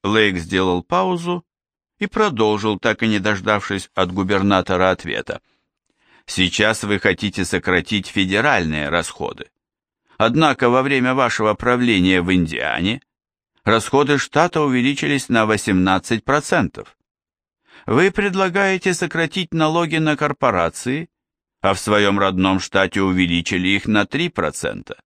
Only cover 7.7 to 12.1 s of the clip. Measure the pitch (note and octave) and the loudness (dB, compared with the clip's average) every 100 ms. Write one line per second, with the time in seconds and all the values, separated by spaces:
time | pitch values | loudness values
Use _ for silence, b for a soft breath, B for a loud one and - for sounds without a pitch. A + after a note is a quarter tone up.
7.7 | F2+ - G#2 - - F#2+ G2 C#3+ A#2 D#2+ | -2 0 -6 -2 -2 0 0 2 2 0
8.7 | D2+ D2 E2+ D#2+ - - - - _ _ | -2 -2 -2 -4 -8 -10 -10 -18 _ _
9.7 | _ _ _ b b A2+ C3 D#3 C3 B2 | _ _ _ b b 0 2 2 2 2
10.7 | B2+ C3+ C#3 B2+ C3 A#2+ - G#2+ G#2 A#2+ | 2 2 0 0 0 0 0 0 0 0
11.7 | B2 A#2+ G2+ F2+ | 0 2 4 4